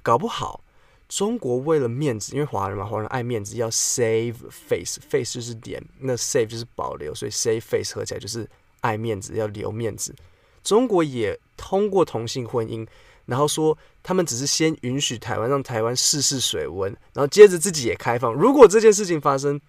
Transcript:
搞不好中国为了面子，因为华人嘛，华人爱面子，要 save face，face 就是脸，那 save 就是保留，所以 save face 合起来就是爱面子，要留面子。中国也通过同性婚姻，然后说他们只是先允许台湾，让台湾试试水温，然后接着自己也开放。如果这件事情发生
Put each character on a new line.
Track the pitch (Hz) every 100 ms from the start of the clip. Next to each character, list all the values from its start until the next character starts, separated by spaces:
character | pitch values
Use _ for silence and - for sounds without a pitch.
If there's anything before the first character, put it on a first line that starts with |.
搞 | - 117
不 | 220
好 | - 135 - - _ _ _ _
中 | - 202 240
国 | 131 123
为 | 143 156
了 | 120
面 | 120 147 110
子， | -
因 | 131
为 | 147
华 | 101 98
人 | 101
嘛， |
华 | 101 107
人 | 107
爱 | 127
面 | 120 117 101
子， | 113
要 | 113
save | 117 - - 113 113 117 117 -
face，face | - - 104 87 - - 143 120 -
就 |
是 | 120 113
脸， | - 76 - -
那 | 131 120
save | - 135 113
就 | 117
是 | 117 -
保 | 65 -
留， | 73
所 | - 117
以 |
save | - 120 113
face | - 117 104
合 | 104
起 | 104 -
来 |
就 | 104
是 | 117 107 _ _ _
爱 | 123 107
面 | 113 101
子， | - 107
要 | 107
留 | 104 107
面 | 110 113 110
子。 | - - - _ _ _
中 | - 208 254
国 | 190
也 | 156 123 101 85 _ -
通 | - 190 208
过 | 190
同 | 156 113 117
性 | 135 117
婚 | 123 113
姻， | 113 110 - - - -
然 | 127
后 | 147
说 | - 156 156 - _
他 | -
们 | 185 170
只 | 117
是 | 139
先 | - 160 156
允 | 123 135
许 | - 113
台 | - 101
湾， | 113
让 | 139
台 | 127 117
湾 | 113 123
试 | - 151
试 | 127 135
水 | - 80 73
温， | 87 98 - _
然 | -
后 | 139
接 | 196 208
着 | 180
自 | 175
己 | 156 117
也 | 87
开 | - 120
放。 | 127
如 | 117 220
果 | 285 214
这 | 214
件 | 220
事 | 208 196
情 | 160
发 | 143 139
生 | 143 143